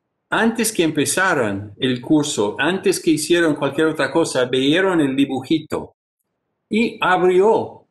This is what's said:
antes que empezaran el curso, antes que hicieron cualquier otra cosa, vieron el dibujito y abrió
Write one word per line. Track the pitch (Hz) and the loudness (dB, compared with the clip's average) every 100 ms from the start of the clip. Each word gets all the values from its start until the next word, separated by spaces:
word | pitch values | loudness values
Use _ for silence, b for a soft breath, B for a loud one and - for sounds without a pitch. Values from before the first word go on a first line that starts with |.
| _ _ _ | _ _ _
antes | 175 226 226 220 | -2 0 0 -2
que | - | 0
empezaran | 165 156 131 - 190 151 107 101 101 - | 0 0 -2 0 0 0 0 -4 -8 -6
el | 131 123 | -4 -4
curso, | - 151 143 - 104 - | 0 0 0 -2 -2 -2
antes | 147 190 190 165 | -2 0 -2 0
que | 165 | 0
hicieron | 151 - 175 160 147 | -2 0 0 2 0
cualquier | 139 139 160 | -2 0 0
otra | 151 135 | 0 -2
cosa, | 165 156 135 | 0 0 0
vieron | 127 131 135 170 190 170 | 0 0 2 2 2 2
el | 143 135 | 0 0
dibujito | 139 131 - 160 - 82 73 _ _ _ _ _ _ _ _ | 0 -2 -2 -4 -2 -8 -10 _ _ _ _ _ _ _ _
y | 220 233 - | -2 -2 -2
abrió | 160 180 180 185 214 208 - - _ | 0 2 4 4 4 2 -2 -12 _